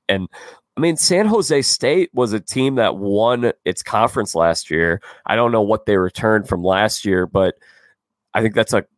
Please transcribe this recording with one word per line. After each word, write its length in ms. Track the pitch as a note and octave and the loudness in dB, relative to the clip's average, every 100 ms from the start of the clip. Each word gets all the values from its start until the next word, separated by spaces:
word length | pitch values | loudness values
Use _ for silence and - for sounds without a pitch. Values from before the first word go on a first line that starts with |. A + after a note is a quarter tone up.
| - | -4
And, 220 | G2 F#2 - - - _ - | -2 -4 -14 -20 -20 _ -2
I 20 | |
mean, 160 | E3+ D#3 | -2 0
San 320 | - F3+ G#3+ | 0 2 2
Jose 340 | A3 D#3 C#3+ | 0 2 0
State 480 | C3 - C3+ F3 F3+ | 0 -2 0 0 0
was 180 | B2 A#2 | -2 -2
a 80 | G#2+ | -2
team 360 | - C3 C3+ C3 | -4 -2 0 2
that 200 | G#2 F#2+ | 0 -2
won 560 | G2+ G2+ A2+ A#2+ A#2 - - | -2 2 2 2 -2 -2 -6
its 180 | F2+ | -6
conference 500 | - G#2+ A2+ A2 G2+ | -4 0 0 0 -4
last 380 | E2 E2 E2 - | 0 2 0 -2
year. 300 | D#2 E2+ E2+ - - - | 0 0 -2 -8 -14 -4
I 100 | A2+ | 0
don't 160 | A#2+ | 2
know 100 | A2+ | 0
what 240 | G#2 A2 - | 0 0 0
they 120 | G2 | 0
returned 500 | F#2 - A2 G#2+ - | 0 -2 0 0 0
from 160 | F2+ | -2
last 420 | F2+ F#2+ G#2+ - G#2 | 0 2 0 -2 0
year, 200 | F2+ F2+ | 0 0
but 280 | G2 F2+ - _ _ _ _ _ _ _ | 2 0 -2 _ _ _ _ _ _ _
I 80 | G#2+ | -2
think 120 | A2+ | 0
that's 200 | A2+ A2 | 0 0
a 120 | G#2+ - | -2 -4